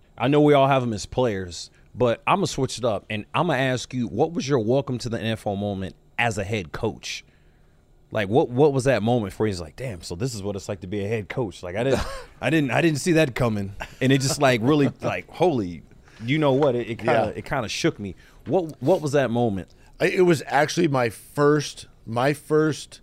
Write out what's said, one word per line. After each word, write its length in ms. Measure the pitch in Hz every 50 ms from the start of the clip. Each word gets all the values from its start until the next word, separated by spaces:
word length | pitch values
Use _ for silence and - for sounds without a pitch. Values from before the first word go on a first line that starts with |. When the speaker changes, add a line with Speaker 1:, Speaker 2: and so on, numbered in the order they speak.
| _ _ _
Speaker 1:
I 120 | - - 131
know 120 | 143 147
we 140 | 151 147 143
all 120 | 139 135 135
have 140 | 143 139
'em 120 | 123 120 110
as 100 | 95 -
players, 640 | - - 131 127 117 104 95 95 87 80 - - - _ _ _ _ -
but 280 | 101 123 120 113 - -
I'ma 200 | 117 156 196 185
switch 320 | 139 - - 131 120 - 107
it 80 | 117
up, 180 | 120 104 90 - -
and 160 | 107 104 98 - -
I'ma 180 | 131 160 175
ask 400 | 143 127 135 131 127 120 - -
you, 160 | - 127 120 92
what 240 | 90 107 147 160
was 160 | 170 262 165 131
your 120 | 147 127
welcome 360 | 107 110 127 139 135 - 127
to 140 | 113 - 117
the 100 | 113 95
N 60 | 95
F 200 | 113 113 - -
L 100 | 107 101
moment 380 | 98 104 104 101 95 95 85 - - _ _ _ -
as 200 | 117 117 95 104
a 60 | 95
head 280 | 95 113 107 87 73
coach? 500 | - - - 110 - - - - - - - _ _ _ _ _ _ _ _ _ _ _ _ _ _ _ _ _
Like, 160 | - 110 104 92
what, 200 | 107 143 160 -
what 240 | 120 123 151 151
was 120 | 135 135 113
that 180 | 135 127 104
moment 300 | 101 117 123 123 107 92 -
for 120 | - 113 107
you? 40 |
He's 80 | 98 87
like, 140 | 82 78 -
"Damn, 260 | - 123 135 98 82
so 140 | - - 92
this 180 | 85 117 135
is 80 | 113 101
what 140 | 95 101 98
it's 140 | 98 - -
like 120 | 104 87
to 40 | 98
be 180 | 90 107 101 98
a 40 | 101
head 200 | 117 113 95 -
coach." 360 | - 139 123 92 87 - -
Like, 100 | 90 90
I 80 | 104
didn't, 180 | 123 135 123 - - - - -
Speaker 2:
<laughs> 180 | - - - -
Speaker 1:
I 100 | - 127
didn't, 200 | 151 165 147 120
I 100 | 117 135
didn't 200 | 160 170 151 135
see 120 | - 190
that 220 | 160 160 156 135 110
coming, 400 | - 135 113 107 104 98 95 98 - - - - -
and 120 | 131 127
it 80 | 139 143
just, 200 | 131 131 127 143
like, 200 | 143 131 123 117
really, 280 | 107 135 156 147 143 127 - -
like, 260 | - 156 98 92 - -
holy, 540 | - - 160 180 147 120 98 87 87 - - - - - - - - - 110
you 140 | 120 143 156
know 140 | 151 143
what? 240 | 131 135 151 139 120
It, 120 | 120 113 101
it 100 | 117 -
kinda, 340 | 104 120 - 110 110 104 -
Speaker 2:
Yeah. 40 | -
Speaker 1:
it 60 | -
kinda 240 | - 156 139 113 92
shook 300 | - - - 160 - -
me. 160 | 104 95 87 - - - - - -
What, 340 | 104 135 190 170 160 139 -
what 200 | 123 147 190 170
was 100 | 147 143
that 200 | 131 143 131 110
moment? 360 | 113 120 120 113 98 95 85 - - - - - - -
Speaker 2:
I, 80 | 147
it 140 | 180 - 196
was 200 | 180 175 175 123 -
actually 400 | - 123 139 156 151 - 170 175
my 220 | 156 135 131 123 117
first, 760 | - - - - - 143 147 143 151 151 139 - - - - - - _ -
my 260 | - 113 117 127 143
first 680 | 147 143 - - 156 151 156 156 131 - - - - -